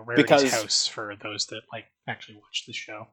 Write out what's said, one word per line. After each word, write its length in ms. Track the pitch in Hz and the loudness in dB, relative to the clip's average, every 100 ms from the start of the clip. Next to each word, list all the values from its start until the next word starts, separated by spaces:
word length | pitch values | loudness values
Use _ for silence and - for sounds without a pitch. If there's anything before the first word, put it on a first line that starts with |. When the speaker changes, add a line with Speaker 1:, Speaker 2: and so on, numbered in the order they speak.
Speaker 1:
Rarity's 120 | - 123 | 0 2
Speaker 2:
Because 360 | 147 147 135 | 6 6 6
Speaker 1:
house 340 | 117 107 - - | 2 0 -2 -2
for 280 | - 107 101 | -6 -10 -10
those 240 | 110 104 - | -10 -6 -8
that, 140 | 107 - | -8 -12
like, 140 | 113 - _ - | -14 -16 _ -10
actually 280 | 110 - 104 | -10 -12 -20
watch 280 | _ - - | _ -10 -8
the 60 | |
show. 360 | 117 - 107 110 | -12 -10 -14 -16